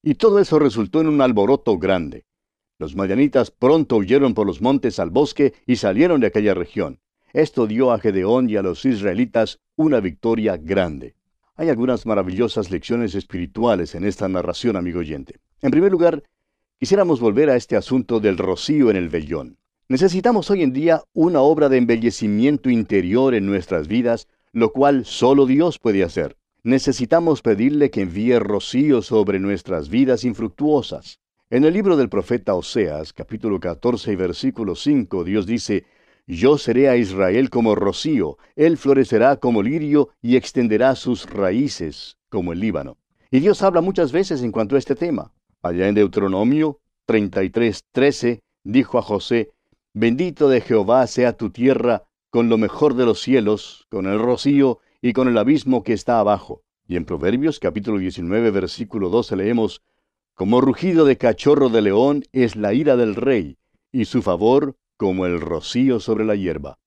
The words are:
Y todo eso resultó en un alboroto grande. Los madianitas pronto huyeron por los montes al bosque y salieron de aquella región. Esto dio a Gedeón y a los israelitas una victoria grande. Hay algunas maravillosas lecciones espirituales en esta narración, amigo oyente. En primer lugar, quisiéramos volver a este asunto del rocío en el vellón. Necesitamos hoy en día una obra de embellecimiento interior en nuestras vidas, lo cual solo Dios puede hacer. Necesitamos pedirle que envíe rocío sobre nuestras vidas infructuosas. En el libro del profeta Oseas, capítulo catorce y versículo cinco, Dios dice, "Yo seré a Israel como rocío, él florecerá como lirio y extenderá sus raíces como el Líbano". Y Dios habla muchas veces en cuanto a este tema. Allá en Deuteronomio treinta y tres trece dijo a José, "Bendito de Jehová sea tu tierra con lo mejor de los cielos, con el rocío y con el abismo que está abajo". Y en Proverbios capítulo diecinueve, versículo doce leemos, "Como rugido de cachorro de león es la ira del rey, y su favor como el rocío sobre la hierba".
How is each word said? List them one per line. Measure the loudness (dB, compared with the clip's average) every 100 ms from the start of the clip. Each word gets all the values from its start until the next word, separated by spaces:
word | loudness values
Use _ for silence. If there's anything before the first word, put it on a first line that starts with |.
Y | -2
todo | 2 4 4
eso | 2 2
resultó | 2 0 -2 0
en | 2
un | 2
alboroto | 2 2 2 2 0 0
grande. | 0 -2 -4 -12 _ _ _ _ _ _
Los | -12 -6
madianitas | -2 0 2 0 -2
pronto | _ 2 2 2
huyeron | 0 2 2 2
por | 0
los | -2 -2
montes | -2 0 -2 -4
al | -2
bosque | 0 -2 0 -2 _ -4
y | -2
salieron | 0 2 2 2
de | 2
aquella | 0 0
región. | -2 -4 -6 -8 -10 _ _ _
Esto | -2 0 0 -2
dio | 2 2
a | 2
Gedeón | 0 0 0 0 0
y | -2
a |
los | -4 -2
israelitas | -2 -2 -2 -2 -2 0 -2 -6 _ -2
una | 0 0
victoria | -2 -4 -2 0 -2 -4
grande. | -2 -2 -2 -6 -14 _ _ _ _
Hay | -6 -2
algunas | 0 0 -2 -2
maravillosas | -2 -2 -2 -2 -2 -6
lecciones | -8 -4 -4 -4
espirituales | -6 -10 -10 -10 -2 0 0 -4
en | -6
esta | -6 -4 -4
narración, | -4 -6 -4 -4
amigo | -4 -4 -6
oyente. | -8 -10 -14 -20 _ _
En | 0
primer | 2 2
lugar, | 2 2 0 _ _ _ _ _ _
quisiéramos | 0 2 2 2
volver | 2 2 2
a |
este | 2 0 -4
asunto | 0 -2 0 0
del | 0 0
rocío | -2 -4 -2 2 4
en | 2
el | -2
vellón. | -6 -6 -8 -10 _ _ _ _
Necesitamos | 0 0 2 0 0 0
hoy | 0
en | 0
día | 0 0 0 -2
una | 0 2 4
obra | 4 4 4
de | 4
embellecimiento | 2 2 0 -2 -2 2 0 0 0
interior | -2 0 -2 0 0 2 0
en | -2
nuestras | -4 -4 -6 -2
vidas, | -2 0 -2 -6 _ _
lo | 0 0
cual | 2 2 2
solo | -2 0 2 4 4
Dios | 4 0 -2
puede | -2 0
hacer. | -2 -4 -6 -10 _ _
Necesitamos | 0 0 0 -2 0 2 2 0
pedirle | 0 0 0 2 0
que | 0
envíe | -4 -2 0 0
rocío | 0 -4 -2 0 2 2
sobre | 2 0 2 -2
nuestras | -2 -6 -4 -8 -2
vidas | 0 2 0
infructuosas. | -2 -6 -8 -4 0 0 -2 -14 -16 -20 _ _ _
En | 2 2
el |
libro | 2 2 2
del | 2
profeta | -2 -2 -4 -2
Oseas, | -4 -4 -2 -2 -4 -10
capítulo | -14 -14 -6 -4 -4
catorce | -4 -4 -2 -2 -4
y | -4
versículo | -4 -2 -6 -4 -6
cinco, | -4 0 0 0 -6
Dios | -2 -2
dice, | -2 -4 -2 -4 _ _ _ _ -12
"Yo | 0 2 4
seré | 2 2 4
a | 4
Israel | 0 0 2 2 0
como | 0 2
rocío, | 2 0 -2 -4 -2 -4 -8 _ 0
él | 2 2
florecerá | 2 2 4 4 4 2
como | 0 0
lirio | 0 -2 2 2 2 _
y | 0 0
extenderá | 2 -2 0 2 2
sus | 0 -4 -6 -6
raíces | -4 -2 0 -4 -6 -10 -12 -20 _ _
como | -6 -6
el | -4
Líbano". | -4 -4 -8 -18 _ _ _
Y | 2
Dios | 2 2
habla | 2 2
muchas | 0 -2 0
veces | 0 -2 -4
en | -4
cuanto | -4 0 -2
a |
este | -2
tema. | -4 -2 -4 -8 _ _ _
Allá | -6 -2 0
en |
Deuteronomio | 2 2 0 -2 0 0 0 -2 -6 _ _
treinta | -2 -2 0 -4
y | -2
tres | 0 -2 -2 _
trece | 0 0 0 -4 -4 _ _
dijo | 0 0 2 -2
a |
José, | -2 -6 -2 -2 -2 _ _ _ _
"Bendito | -2 0 0 -4 0 2
de | 2
Jehová | 2 0 2 2 2
sea | 0 0 0
tu | -8
tierra | 0 2 2 0 -2 _ _ _
con | 0 2
lo | 2
mejor | 0 0 0
de | 2
los | 0 0
cielos, | 0 2 2 -2 -6 -20 _
con | -8 -4
el | -2
rocío | -2 0 0 2 2 0 _ _
y | -2
con | 0 0
el | 2
abismo | 2 0 0 -2
que | -2
está | -4 0 0
abajo". | 2 0 -4 -18 _ _ -8
Y | -8
en |
Proverbios | -6 -4 -2 0 -2 -4
capítulo | -6 -6 -4 -4
diecinueve, | -4 -6 -4 0 0
versículo | 0 -4 -8 -8 -6 -2
doce | -2 -2 -4
leemos, | -2 0 -2 -6 _ _ _ _ _
"Como | -6 2 2
rugido | 2 0 0 4
de | 4 4
cachorro | 0 0 2 4 4
de | 2
león | 2 2 2 0 -4
es | -2 -2 0
la | -2
ira | 0 2 2
del | 0 0
rey, | 0 0 -2 -12 _ _ _
y | -6 -2
su | -2
favor | 0 0 2 2 0 -8 _ _
como | -4 -2 -2
el | -4
rocío | -4 -8 -4 0 0 0
sobre | -2 -2
la | 0
hierba". | -2 -4 -6 -10 -18